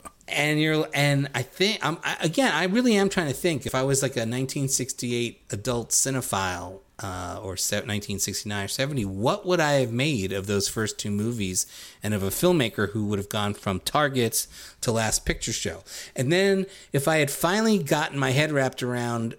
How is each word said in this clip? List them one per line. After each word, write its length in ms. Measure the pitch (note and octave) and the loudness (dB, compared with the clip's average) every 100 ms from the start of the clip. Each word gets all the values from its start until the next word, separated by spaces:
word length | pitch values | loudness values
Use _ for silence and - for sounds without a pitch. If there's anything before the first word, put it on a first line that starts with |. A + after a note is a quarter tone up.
| - - - | -20 -20 -6
And 300 | D3+ D3 D3+ | -2 2 2
you're, 260 | D#3 D#3 D#3 | 2 2 0
and 360 | C#3+ C#3+ C#3+ C#3 | 2 4 4 2
I 80 | B2 | -2
think, 380 | - - G3 G#3+ C3+ | -6 0 0 2 -2
I'm, 120 | E3+ | -2
I, 140 | - E3+ | -4 -2
again, 300 | E3 E3 B3 | 0 2 2
I 120 | D#3 F#3 | 2 2
really 300 | G#3 B3 G#3 | 4 4 4
am 120 | G3 | 4
trying 200 | F#3+ D#3 | 2 0
to 60 | |
think 320 | B2 F3+ D3 A2+ | 0 0 0 -2
if 80 | |
I 100 | C3 | 0
was, 180 | C3+ C#3 | 2 2
like, 140 | C#3 B2 | 2 0
a 80 | A2+ | -2
nineteen 420 | B2 C3 D3 C#3 | -2 -2 -2 0
sixty-eight 760 | - B2 - A#2+ A#2+ A#2 G#2+ - | 0 -2 -4 -2 -2 -2 -6 -10
adult 400 | G#2+ G2+ A#2+ A2 | -6 -2 -4 0
cinephile, 880 | - C3+ C3+ - G2+ F#2+ F2+ F2+ F#2+ - - | 0 2 0 -2 0 0 -2 -8 -14 -18 -12
uh, 400 | F#2+ F2+ F2+ F#2 | -8 -8 -8 -8
or 140 | G#2 F2+ | -8 -4
se-, 280 | - G#2 G2+ | -2 -2 -2
nineteen 340 | G#2 - G2 | -4 -4 -4
sixty-nine 460 | - F#2+ G#2+ G#2 G2 | -4 -4 -6 -4 -4
or 20 | |
seventy, 380 | - C3+ D3 G2+ | -2 -2 -2 -4
what 400 | F#2+ A#2+ G3+ F#3 | -2 0 0 0
would 140 | F3+ | 2
I 120 | D3+ | 4
have 180 | C#3+ B2 | 4 2
made 400 | A#2 D3 C3 F#2+ | 2 0 0 0
of 140 | G2 F#2+ | -2 0
those 200 | G2+ G2 | 0 0
first 300 | - A2 - | -2 -2 -4
two 120 | G#2+ | -2
movies 540 | G#2 G#2+ A#2+ F#2+ F2+ - - - - | 0 0 -2 -2 -2 -4 -8 -18 -8
and 100 | G#2 | -2
of 100 | G#2 | 0
a 40 | F#2+ | 0
filmmaker 640 | - F3 F3 A#2 - G2+ | 2 4 4 2 2 0
who 140 | A2 G#2 | 0 0
would 140 | G#2 | -2
have 100 | G2 | -2
gone 240 | G#2+ G#2 | -2 -2
from 260 | G#2 - F#2 | -2 -2 -2
Targets 680 | - D3 D3 C3 A2+ - - - - - | 0 2 2 2 0 0 -4 -10 -20 -6
to 100 | - | -2
Last 340 | A2+ A2 G#2 - | 0 0 0 -2
Picture 280 | - - | -2 -4
Show? 300 | - G2 E2+ - - - - | -4 -4 -8 -12 -16 -10 -4
And 160 | C3 | 2
then 340 | F3 G3 G3 F#3 - - | 4 4 2 0 -8 -4
if 160 | C#3+ C#3+ | 0 2
I 100 | D#3+ | 2
had 140 | C#3+ | 2
finally 500 | - E3 G3+ A3 G#3 | 2 0 2 4 4
gotten 380 | D3 D#3 D#3 C#3 | 4 2 0 0
my 120 | C3 | 2
head 200 | B2+ D3+ | 2 2
wrapped 320 | D3 C3 B2+ | 2 0 0
around 520 | B2 B2 A#2+ A#2 A2+ | -2 -2 -2 -2 -4